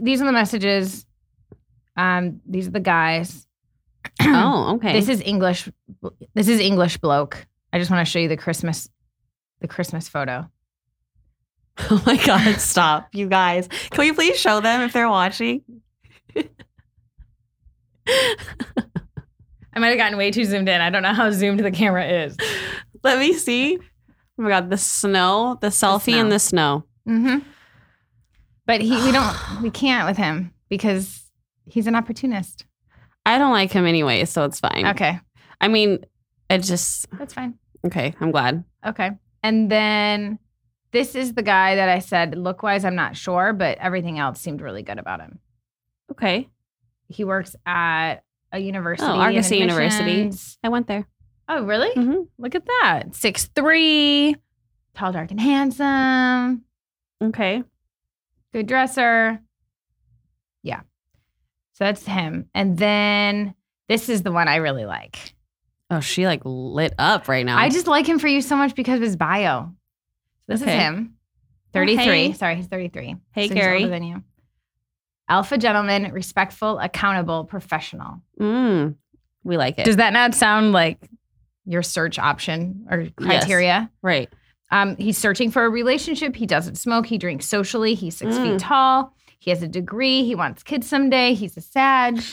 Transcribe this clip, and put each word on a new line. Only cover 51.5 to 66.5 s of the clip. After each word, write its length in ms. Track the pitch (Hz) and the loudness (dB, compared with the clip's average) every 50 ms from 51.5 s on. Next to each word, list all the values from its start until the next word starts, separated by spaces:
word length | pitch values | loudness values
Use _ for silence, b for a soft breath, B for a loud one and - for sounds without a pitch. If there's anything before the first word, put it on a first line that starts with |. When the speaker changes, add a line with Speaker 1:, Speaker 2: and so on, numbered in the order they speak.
| 220 294 220 | -6 -4 -2
Speaker 1:
really? 280 | 196 208 220 254 453 494 | 0 0 0 0 0 2
Speaker 2:
Mm-hmm. 280 | 254 240 247 285 381 349 - _ - | 2 2 2 2 0 -2 -6 _ -12
Speaker 1:
Look 160 | 233 254 277 | -10 -6 -6
at 120 | 359 349 | -6 -4
that. 480 | - 494 392 - - 165 135 - - - | -2 0 2 2 2 2 0 -2 -8 -10
Six 320 | - - 214 185 - - - _ | -2 -2 -2 -2 -2 -6 -4 _
three, 800 | 294 269 311 320 330 320 311 302 302 294 294 285 285 285 302 294 294 _ _ _ _ _ _ _ _ _ _ _ | 0 2 4 4 4 4 4 4 4 4 4 4 4 4 2 0 -2 _ _ _ _ _ _ _ _ _ _ _
tall, 180 | - 208 185 185 | -6 -6 -4 -4
dark, 180 | 170 160 170 | -4 -8 -6
and 100 | 196 214 | -4 0
handsome. 1200 | 220 277 277 277 277 269 240 269 285 277 269 269 262 262 262 254 254 254 254 254 247 247 254 233 - _ _ _ _ _ _ _ _ _ _ _ 214 | 2 2 4 4 2 0 0 0 0 0 2 2 2 2 4 4 2 2 2 2 2 0 -2 -4 -6 _ _ _ _ _ _ _ _ _ _ _ -2
Speaker 2:
Okay. 400 | 220 220 - 208 185 202 247 240 - _ _ _ _ _ _ _ _ _ _ _ _ _ _ _ _ - | -2 0 0 0 0 0 -2 -6 -8 _ _ _ _ _ _ _ _ _ _ _ _ _ _ _ _ -6
Speaker 1:
Good 140 | 233 208 | -6 -4
dresser. 720 | 196 254 262 262 262 262 262 247 233 233 226 226 220 226 220 - _ _ _ _ _ _ _ _ _ _ _ _ _ _ _ _ _ _ _ _ _ _ _ - | 0 0 0 0 0 0 0 2 4 4 4 2 2 -2 -4 -10 _ _ _ _ _ _ _ _ _ _ _ _ _ _ _ _ _ _ _ _ _ _ _ -12
Yeah. 180 | - - - - _ _ _ _ _ _ _ _ _ _ _ _ _ _ _ _ _ _ | -10 -10 -10 -12 _ _ _ _ _ _ _ _ _ _ _ _ _ _ _ _ _ _
So 100 | _ 202 | _ 0
that's 200 | 202 208 202 - | 0 0 -2 -6
him. 440 | 202 196 190 170 156 165 170 - - _ | -4 -4 -4 -4 -4 -6 -8 -10 -8 _
And 220 | 190 196 196 180 | -2 0 0 0
then 800 | 165 208 208 208 208 208 208 208 208 208 202 202 208 208 202 185 - _ _ _ _ _ - | 2 2 2 2 2 2 2 2 2 2 2 0 -2 -4 -6 -8 -14 _ _ _ _ _ -2
this 200 | 220 220 226 247 | -2 -2 0 0
is 140 | 233 202 170 | -2 0 0
the 100 | 202 170 | 0 0
one 160 | 170 170 156 | 2 2 2
I 80 | 143 | 2
really 280 | 160 160 147 139 127 107 | 2 2 0 -2 -4 -6
like. 480 | 101 80 53 52 - - - - - - _ _ _ _ _ _ _ _ _ _ _ 175 | -8 -8 -10 -12 -14 -18 -20 -20 -20 -20 _ _ _ _ _ _ _ _ _ _ _ -4
Speaker 2:
Oh, 80 | 156 | -2
she, 240 | 135 - - 180 185 | -2 -2 -2 0 0
like, 160 | 190 160 131 - | 0 0 -2 -4
lit 500 | 131 | -8